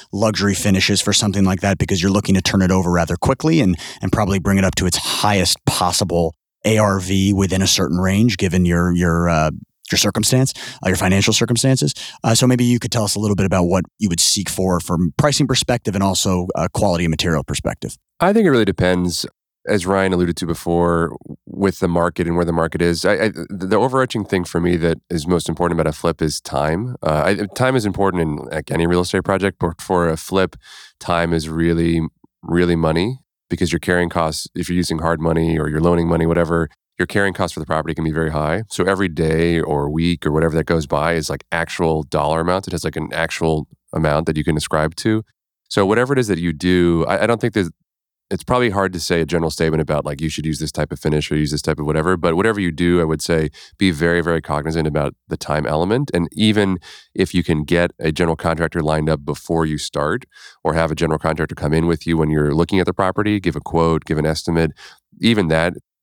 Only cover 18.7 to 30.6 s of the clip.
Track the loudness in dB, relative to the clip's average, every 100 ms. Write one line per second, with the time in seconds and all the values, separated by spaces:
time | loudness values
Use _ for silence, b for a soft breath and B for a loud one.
18.7 | 2 2 2 0 -4 -8 _ _ _ -4
19.7 | -2 2 2 2 2 2 0 -4 -4 -2
20.7 | 0 2 2 -2 -6 -16 -18 -14 -2 -2
21.7 | 0 0 2 0 0 -2 0 0 0 -2
22.7 | 0 0 0 0 0 0 -4 -10 -8 0
23.7 | 2 2 2 0 -2 -2 -2 -2 -2 0
24.7 | 2 0 -2 -4 -6 0 0 0 -2 0
25.7 | 0 -2 -2 -2 -2 -2 -4 -6 -4 -2
26.7 | -2 -4 -6 -2 0 0 -2 -4 -2 0
27.7 | 0 0 0 0 0 -2 -4 -6 -8 -4
28.7 | 0 2 2 2 -2 0 0 0 -2 -6
29.7 | -6 -2 0 0 -2 -2 -2 -2 -4